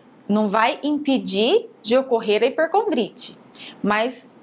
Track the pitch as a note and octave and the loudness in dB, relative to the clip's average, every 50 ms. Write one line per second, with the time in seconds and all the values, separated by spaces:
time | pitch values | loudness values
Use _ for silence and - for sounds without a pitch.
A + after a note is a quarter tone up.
0 | _ - - - - - G3+ G#3+ G#3+ G3+ F#3 A3 A3 C4 D#4 - - D4 D4+ C#4+ | _ -20 -20 -10 -4 0 0 2 2 2 2 2 2 2 0 -2 -2 -2 -2 0
1 | D4 C#4 C4+ A3 F#3+ F#3 F#3+ G3 G#3+ C4 F#4+ A#4+ - - - - - G#3+ A#3+ C4 | 0 0 0 0 0 -2 0 0 2 4 2 2 0 -4 -12 -12 -2 0 2 2
2 | C4 C4 A#3+ A3+ G3+ G#3+ G#3 - A3+ C4+ C4 - D#4 D#4+ - G4+ - G#4 D4+ B3 | 2 2 -2 -2 0 0 2 2 2 0 0 0 -2 0 0 0 0 0 0 -2
3 | G3+ - - - - - - - - - - - - - - - - G3 G#3 G#3+ | -2 -4 -6 -12 -18 -18 -18 -20 -20 -20 -20 -20 -20 -20 -10 -4 -2 0 0 0
4 | A3+ B3+ B3+ - - - - - | 0 -2 -6 -10 -16 -20 -20 -16